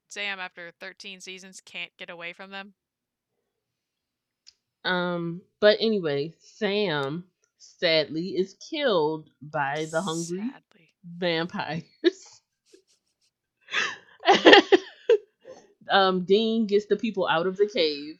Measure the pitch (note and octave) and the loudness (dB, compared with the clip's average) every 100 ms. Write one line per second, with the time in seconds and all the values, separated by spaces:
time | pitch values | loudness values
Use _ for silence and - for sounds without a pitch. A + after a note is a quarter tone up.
0 | - G3+ G3+ F#3+ F3+ - E3+ - F#3+ - | -16 -10 -8 -8 -12 -14 -18 -16 -18 -16
1 | G3+ F#3 F#3 F#3 F#3+ F#3 - F3+ F3 - | -18 -18 -18 -18 -18 -20 -18 -14 -14 -16
2 | F#3 E3+ E3+ F3 F#3+ G3 G3+ _ _ _ | -16 -14 -14 -14 -16 -16 -16 _ _ _
3 | _ _ _ _ _ _ _ _ _ _ | _ _ _ _ _ _ _ _ _ _
4 | _ _ _ _ - _ _ _ F3 F3+ | _ _ _ _ -20 _ _ _ -4 -2
5 | F3 F3 E3+ F3 - - G#3 - A3+ G#3 | -2 -4 -6 -10 -14 2 4 4 2 0
6 | D#3+ C#3+ D#3+ - - - G3+ G3+ G#3 D3 | -2 -2 -4 -10 -20 -6 -4 -2 0 -2
7 | C#3 E3+ - _ _ _ - - F3 D#3+ | -2 -6 -12 _ _ _ -20 -4 0 0
8 | C#3+ D3+ F#3 D#3 F#3+ - - D4+ C#4 F3+ | 0 -4 -6 -4 -4 -6 -10 -4 0 2
9 | D3+ D#3 - - D3+ D3+ C#3 D3+ D#3+ D#3+ | 0 -2 -10 -20 -8 -4 -2 -4 -4 -4
10 | F#3+ E3 E3+ F#3 A#3+ G#3+ _ _ D#3 _ | -2 -4 -6 -6 -8 -10 _ _ _ _
11 | F3 F3 F3+ D#3+ F3 G3 - E3 - _ | -16 -6 -2 -2 -4 -6 -8 -8 -10 _
12 | E4+ - - - _ _ _ - _ _ | -2 -2 -20 -20 _ _ _ -20 _ _
13 | _ _ _ _ _ _ - - - - | _ _ _ _ _ _ -8 -6 -4 -8
14 | - - - - - A4+ - F#4+ - - | -18 -4 2 6 10 10 8 2 2 -6
15 | - A4 - _ - - _ _ - G3 | 0 0 0 _ -20 -20 _ _ 0 2
16 | F#3+ F#3 F3+ G3+ A3+ A3+ G3+ G3+ - G3+ | 4 2 4 4 4 0 2 0 2 -2
17 | A3+ G3 E3+ D#3+ F#3 F#3+ G#3 F#3+ D#3 C#3+ | -2 -2 0 0 0 0 0 2 -2 -2
18 | D3+ | -10